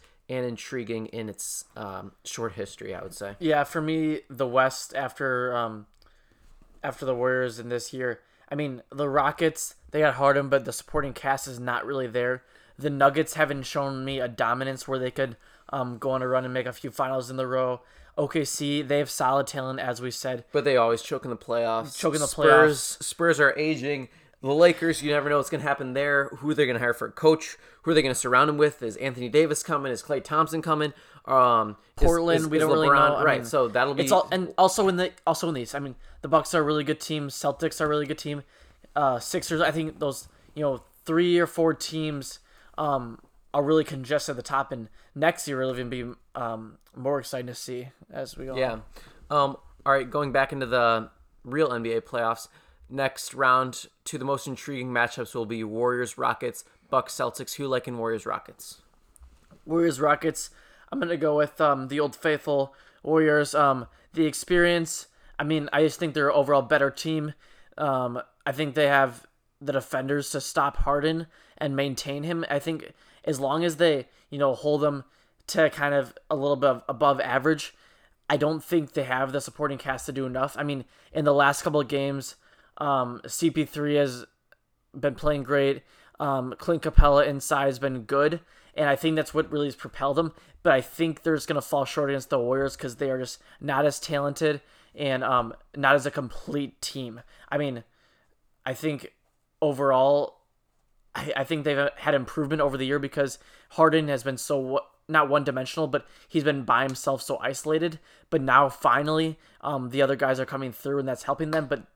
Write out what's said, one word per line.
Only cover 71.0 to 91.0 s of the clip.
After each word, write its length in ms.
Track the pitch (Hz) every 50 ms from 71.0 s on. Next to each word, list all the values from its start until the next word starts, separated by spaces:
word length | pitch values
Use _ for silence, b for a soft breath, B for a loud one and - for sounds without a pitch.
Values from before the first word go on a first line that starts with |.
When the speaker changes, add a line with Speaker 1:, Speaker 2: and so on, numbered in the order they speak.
| 147 160 160 165 165 - b b b b b
Speaker 2:
and 180 | b - 139 139
maintain 480 | 139 139 143 123 - - 143 139 147 151
him. 200 | 170 170 165 - -
I 80 | 143
think 360 | 143 - 165 160 151 - - - b b b b b b
as 160 | 160 147 127
long 240 | 139 131 147 160 170
as 140 | 170 156
they, 300 | 143 175 160 147 131 120 b b b b b
you 80 | 143 143
know, 160 | 143 135 123
hold 260 | - - 147 147 139
them 220 | 147 147 143 135 - b b b b b b b b
to 220 | - - 165 156 143
kind 240 | - 151 143 143 143
of 240 | 139 127 117 - - _ -
a 60 | 156
little 200 | 135 139 143 143
bit 140 | 127 139 135
of 140 | 127 110 -
above 320 | - 135 117 151 143 135 131
average, 560 | - 127 123 135 131 160 156 143 - - b b b b b b b b b b _ -
I 80 | 147
don't 260 | - 147 151 160 151 -
think 300 | - 175 165 147 - -
they 100 | 156 131
have 280 | 127 127 127 135 131
the 100 | 135 139
supporting 360 | - - - - 151 139 139
cast 280 | - - 139 131 120 -
to 60 | 147
do 140 | 127 135 135
enough. 300 | 127 123 131 135 143 -
I 60 | 135 147
mean, 220 | 147 143 131 - b b b b b
in 140 | b 156 147
the 80 | 147 139
last 280 | 143 139 143 143 -
couple 200 | - 165 147 147
of 60 | 135
games, 480 | 113 139 139 139 139 139 139 123 - - b b b b b b b b
um, 440 | - 151 143 139 131 123 120 120 - -
C 240 | 117 - - 170 160
P 140 | - 156 143
three 300 | - - 147 147 147 147
has 300 | 143 143 131 123 123 - - _ _ _ _ _ _ _ _ _ _ _ _ -
been 180 | 135 139 139 120
playing 280 | - 151 151 147 143 127
great. 400 | 127 143 143 139 139 139 139 b b b b b b b b
Um, 360 | 147 143 135 131 127 127 110
Clint 240 | - - 175 170 151
Capela 460 | - 156 - - 147 143 139 143 139
inside 380 | 147 139 139 - - 156 139 139
has 140 | 139 131 120
been 240 | 139 135 131 123 107
good. 360 | - 139 139 147 151 170 165 b b b b b b b
And 120 | - 151
I 80 | 143 139
think 220 | - 160 160 156
that's 160 | 156 147 - -
what 180 | 156 151 -
really 160 | 151 147 147
has 80 | 139 120
propelled 400 | - - 135 - - 135 143 131
them. 160 | 160 165 156 - b b b b b -
But 80 | 170
I 80 | 135 131
think 440 | - - - -